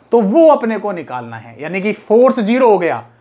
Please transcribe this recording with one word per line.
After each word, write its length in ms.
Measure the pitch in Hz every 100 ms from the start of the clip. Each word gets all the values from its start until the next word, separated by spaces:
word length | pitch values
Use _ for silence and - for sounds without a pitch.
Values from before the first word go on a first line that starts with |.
| _
तो 100 | 233
वो 260 | 196 302 320
अपने 300 | 277 233 214
को 140 | 208
निकालना 440 | 180 139 123 117 113
है, 280 | 113 110
यानी 180 | 151 190
कि 120 | 208
फोर्स 460 | - - 220 254 247
ज़ीरो 300 | 202 247 254
हो 80 | 190
गया, 300 | 170 120 - _